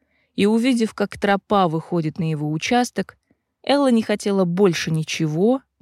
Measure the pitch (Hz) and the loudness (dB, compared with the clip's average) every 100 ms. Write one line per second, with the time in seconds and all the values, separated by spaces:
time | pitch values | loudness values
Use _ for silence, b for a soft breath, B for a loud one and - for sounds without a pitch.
0 | _ _ _ - 202 226 247 233 220 - | _ _ _ -2 2 2 2 0 0 -2
1 | 202 - 202 196 - 202 180 160 - 175 | -6 -2 0 0 2 2 2 0 -4 -4
2 | 156 - 160 151 151 156 - 247 240 - | -4 -4 -4 -4 -4 -4 0 0 0 -4
3 | - - _ _ _ _ - 285 277 226 | -10 -12 _ _ _ _ -2 2 4 2
4 | 214 208 208 196 180 175 202 165 - 160 | 0 -2 -2 0 0 2 2 2 -2 -4
5 | 156 - 156 156 214 262 _ _ | -4 -4 -4 0 0 0 _ _